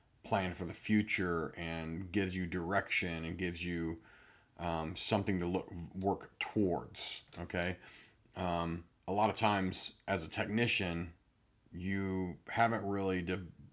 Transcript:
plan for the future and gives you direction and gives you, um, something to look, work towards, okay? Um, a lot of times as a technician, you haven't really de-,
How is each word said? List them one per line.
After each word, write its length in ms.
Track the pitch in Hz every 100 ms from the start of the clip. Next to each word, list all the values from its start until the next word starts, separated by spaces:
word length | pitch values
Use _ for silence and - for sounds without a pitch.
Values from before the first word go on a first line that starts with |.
| _ _
plan 300 | - 107 92
for 120 | 85 87
the 80 |
future 800 | - - 107 107 - 90 85 78 -
and 540 | 82 82 80 82 92
gives 240 | 101 95 92
you 120 | 87
direction 800 | 90 85 98 - - 90 82 80
and 120 | 85
gives 260 | 90 85
you, 340 | 87 85 82 85 - - - - _ -
um, 360 | 85 82 80 90
something 440 | - 104 98 92
to 60 | 87
look, 260 | 90 - 87 82
work 380 | 95 95 92 - -
towards, 800 | - 110 95 76 58 - - - - -
okay? 360 | 87 90 87 92 - - - _ _ -
Um, 500 | 92 85 85 85 - _ -
a 40 |
lot 180 | 101 107
of 60 | 95
times 580 | 110 101 92 92 - - -
as 180 | 98 78
a 40 |
technician, 840 | - 92 107 120 - 92 85 85 - _ _ _ _ _
you 640 | 87 92 98 95 92 90 76 -
haven't 340 | - 117 113
really 380 | 98 98 95 92
de-, 240 | 87 90 85 - -